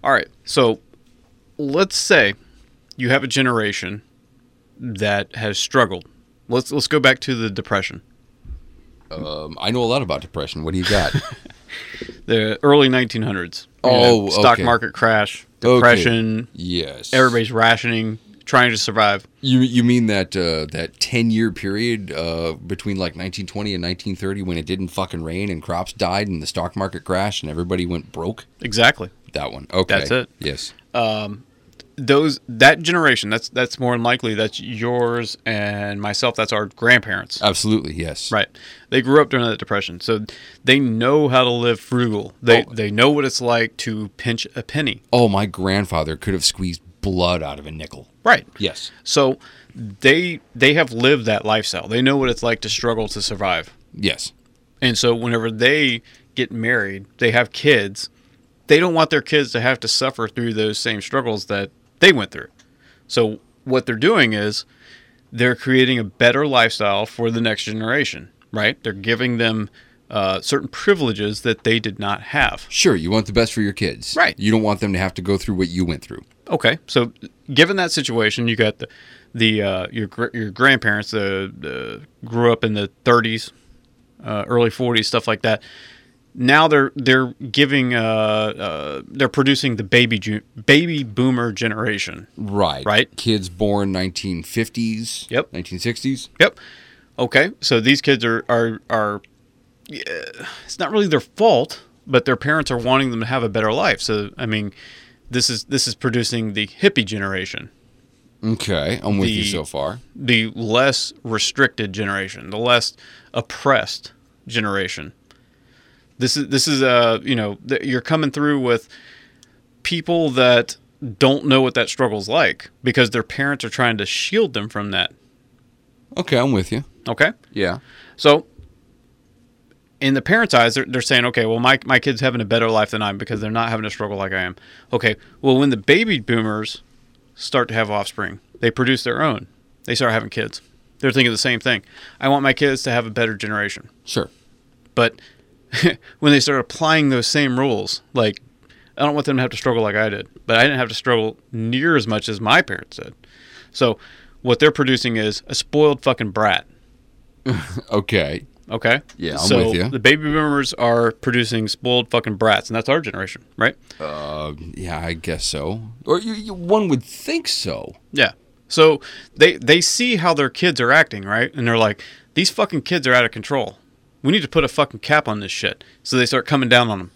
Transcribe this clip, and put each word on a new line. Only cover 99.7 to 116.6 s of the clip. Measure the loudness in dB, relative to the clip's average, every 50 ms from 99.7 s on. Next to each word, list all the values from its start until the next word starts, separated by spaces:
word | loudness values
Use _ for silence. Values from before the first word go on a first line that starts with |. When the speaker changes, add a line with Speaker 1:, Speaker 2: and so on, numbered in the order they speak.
| _ _ _ -16
Speaker 1:
yeah, | -14 -12 -10 -8 -8 -8 -10 -12 -14 -14 -14 -14 -14 -16 -16
it's | -16 -10 -8
not | -6 -2
really | 0 0 2 2
their | 2 0
fault, | 0 -2 _ 2 4 4 6 4 2 -2 -6 -16 -18 _ _ _ _ 2
but | 2 2 4
their | 4 0 0
parents | 0 0 0 0 0 -2
are | -2 -2
wanting | 0 2 2 2 2 0
them | -2 -2
to | -4
have | -2 -2 -2 -2
a | -2
better | -2 0 0 0 0
life. | 0 0 0 0 -2
So, | -2 -4 -2 -2 -4 -6 -8 -8
I | -4
mean, | -4 -2 -2 -4 -6 -10 -14 -20 -20 -20 -20 -20 _ _ _ _ -6
this | -4 -2 -2 0
is, | -2 -4 -6
this | _ -4 -2 -2
is | -2 -6
producing | _ -4 -2 -2 0 -2 -2 -2 -4 -4 -4 -4
the | -4 -6 -6
hippie | -6 0 0 2 2 2 -2
generation. | -2 -4 -4 -4 -4 -4 -6 -6 -8 -10 -14 -14 -16 _ _ _ _ _ _ _ _ _ _ _ _ _ _
Speaker 2:
Okay, | -4 -4 -4 -2 -2 -4 -2 -2 -2 -2 -4 -4 -2
I'm | -2 0 0
with | 0 0
you | 0 -2 -2
Speaker 1:
The, | -2
Speaker 2:
so | -4 -4 -6
far. | -6 -6 -6 -6 -6 -6 -8 -14 _ _
Speaker 1:
the | -10 -2 0 0 0 0 -2 -6
less | -8 -4 0 2 2 2 2 0 -2 -6 -8 -12 _ _
restricted | -6 -4 -2 -2 -4 0 0 0 0 0 -4 -8 -8
generation, | -6 -6 -4 -4 -4 -4 -6 -8 -10 -14 -14 -12
the | -8 -4
less | 0 2 2 2 2 -2 -8 _ -20 -20 -20 -20 _ _ -8
oppressed | -8 -8 _ -12 -4 0 2 2 2 2 -2 -8 -12 -12 -18 _ _ _ _ _ _ _ -6
generation. | -4 -4 -2 -2 -2 -4 -4 -4 -6 -10 -12 -14 -16 _ _ _ -20 _ _ _ _ _ _ _ _ _ _ _ _ _ _ _ _ _
This | -2 -2 0 -2
is, | -2 -2
this | 0 0